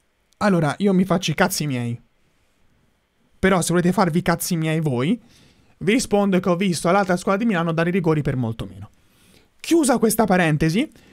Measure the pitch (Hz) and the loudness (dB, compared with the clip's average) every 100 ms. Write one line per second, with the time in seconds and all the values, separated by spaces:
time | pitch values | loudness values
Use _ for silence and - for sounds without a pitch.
0 | _ _ _ - 208 175 147 - 202 185 | _ _ _ -2 0 2 0 0 2 2
1 | - 180 170 151 185 - 147 123 120 117 | 2 0 0 0 0 -2 -4 -4 -6 -8
2 | _ _ _ _ _ _ _ _ _ _ | _ _ _ _ _ _ _ _ _ _
3 | _ _ _ - 190 185 156 175 175 202 | _ _ _ -2 2 2 0 0 0 2
4 | 180 170 180 165 - 170 160 160 151 120 | 0 0 -2 -2 -2 -4 -2 -2 -2 -2
5 | 147 240 _ _ _ _ _ - 156 240 | -2 -4 _ _ _ _ _ -6 0 0
6 | - 202 202 185 185 170 196 160 170 196 | 2 0 2 2 0 0 0 -2 0 2
7 | 190 180 - 196 233 175 170 165 170 190 | 2 -2 0 -2 0 -2 -2 -2 0 0
8 | 160 151 143 127 113 113 98 92 98 _ | 0 0 -2 -4 -4 -8 -12 -16 -20 _
9 | _ _ _ _ _ _ - 330 269 247 | _ _ _ _ _ _ 0 2 2 2
10 | 226 214 214 185 165 156 160 185 320 - | 2 2 2 2 2 2 0 0 -4 -8
11 | _ | _